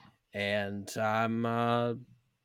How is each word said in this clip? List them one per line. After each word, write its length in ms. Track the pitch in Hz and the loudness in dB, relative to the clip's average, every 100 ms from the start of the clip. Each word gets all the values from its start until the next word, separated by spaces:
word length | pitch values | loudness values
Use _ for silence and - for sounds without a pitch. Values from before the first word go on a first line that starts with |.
| - _ _ | -20 _ _
and 580 | 101 101 104 101 101 98 - | -4 0 0 0 -4 -6 -2
I'm, 480 | 110 110 113 113 117 | 0 2 2 0 0
uh, 480 | 117 117 120 120 120 123 - _ _ | 2 2 2 0 -2 -10 -20 _ _